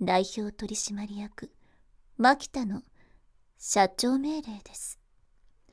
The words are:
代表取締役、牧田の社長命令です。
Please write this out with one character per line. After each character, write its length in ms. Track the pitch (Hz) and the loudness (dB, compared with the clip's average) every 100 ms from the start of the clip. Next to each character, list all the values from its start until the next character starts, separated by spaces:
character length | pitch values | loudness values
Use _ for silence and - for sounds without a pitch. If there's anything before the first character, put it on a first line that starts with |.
代 220 | 190 185 | 2 2
表 280 | - - 208 | 2 -4 -8
取 240 | 208 202 214 | -8 -8 -6
締 420 | - 202 208 202 | -6 -6 -8 -10
役、 340 | 208 - - _ _ _ _ _ _ - | -12 -12 -16 _ _ _ _ _ _ 4
牧 320 | 240 277 - | 6 6 0
田 160 | 277 | -4
の 180 | 220 220 - - _ _ _ _ _ _ | -4 -4 -10 -20 _ _ _ _ _ _
社 300 | - 208 196 | 0 4 4
長 300 | - 247 269 | 2 2 2
命 220 | 285 311 | 0 -4
令 200 | 294 208 | -6 -12
で 120 | - | -14
す。 280 | - - - _ _ _ _ _ _ _ | -12 -10 -12 _ _ _ _ _ _ _